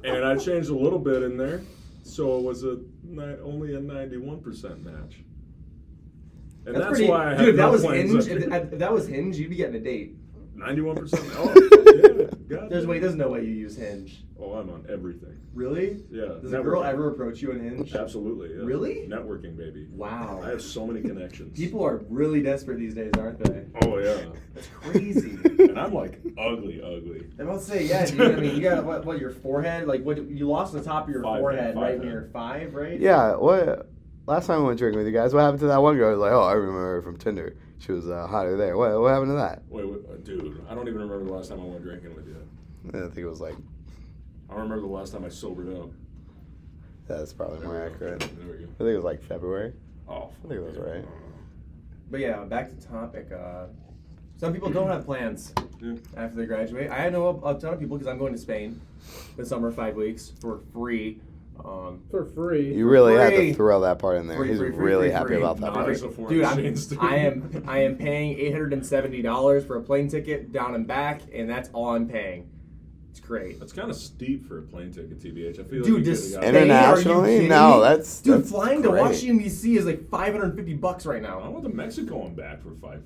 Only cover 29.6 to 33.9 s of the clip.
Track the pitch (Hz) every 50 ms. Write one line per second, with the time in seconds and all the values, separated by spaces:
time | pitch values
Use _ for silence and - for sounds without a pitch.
29.6 | 156 170 170 170 165 147 135 131 131 147 147 147 143 143 147 139 143 143 143 165
30.6 | 190 - 156 147 - 160 156 156 151 143 143 127 117 117 110 135 139 139 131 127
31.6 | 120 113 110 110 120 123 127 123 123 120 113 110 107 - - 120 117 117 131 147
32.6 | 165 156 139 143 147 160 170 - - 190 180 151 120 107 95 - - 151 185 190
33.6 | 175 - 65 - - -